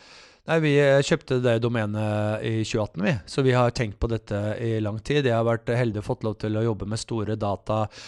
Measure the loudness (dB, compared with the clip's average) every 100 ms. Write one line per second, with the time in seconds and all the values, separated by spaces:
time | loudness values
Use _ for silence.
0 | -20 -20 -20 _ -2 0 4 4 6 4
1 | 4 0 0 0 2 2 2 0 -2 -2
2 | -2 0 -2 -2 -2 -2 -2 -2 -2 -2
3 | -2 -2 -2 0 2 4 2 0 -4 -4
4 | -4 -4 -4 -4 -4 -4 -2 -2 -2 -4
5 | -2 0 2 2 2 0 0 0 0 -2
6 | -4 -4 -4 -4 -2 0 0 -2 -6 -6
7 | -6 -4 -4 -2 -2 -2 -2 -2 -2 -6